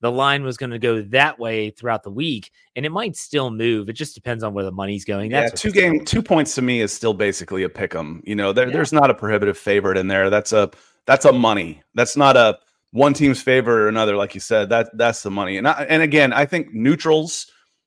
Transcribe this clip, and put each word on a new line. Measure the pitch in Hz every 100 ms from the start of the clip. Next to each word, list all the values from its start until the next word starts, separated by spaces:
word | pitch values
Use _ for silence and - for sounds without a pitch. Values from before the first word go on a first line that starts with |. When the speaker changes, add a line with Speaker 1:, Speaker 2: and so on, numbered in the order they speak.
Speaker 1:
the | 117
line | 123 139 139
was | 131 120
gonna | 127 117
go | 120 113
that | 101 131 151 131
way | 113 113 107
throughout | - 120 110
the | 101
week, | 101 165 113 - _ _
and | 123
it | 151
might | 180 226 147
still | - 147 131
move. | 110 117 110 104
It |
just | 113 151
depends | - 123 113
on | 110
where | 101
the | 95
money's | 92 98 101
going. | 101 101 110
Speaker 2:
Yeah, | 135
Speaker 1:
That's | 117
what | -
Speaker 2:
two | 214
game, | 196 180 151
two | 151 226
points | - 170 143 -
to |
me | 127 120
is | 104
still | - 113
basically | 101 101 95 85 95
a | 90
pick | - 95
'em. | 85 78 82 -
You |
know, | 104 98
there, | 104 127
Speaker 1:
Yeah. |
Speaker 2:
there's | 156 147
not | 156 139
a |
prohibitive | 131 107 107 101 101
favorite | - 101 95 95
in | 95
there. | 98 95
That's | 104 -
a, | 110 98 _ _ _
that's | - 135 147
a |
money. | 127 117 101 82 76 _
That's | 113 123 143
not | 139 131
a | 113 - _ _ _
one | 113 143
team's | 139 143 127
favorite | - 131 117 113
or | 107
another, | 110 110 101
like | 101
you | 98
said. | - 110 101
That, | 117 113 110
that's | 117 113
the | 101
money. | 98 95 98
And | 131
I, | 143 139
and | 156
again, | 160 151 135
I | 120 143
think | 175 -
neutrals | 113 123 160 165 156 165 - - _ _ _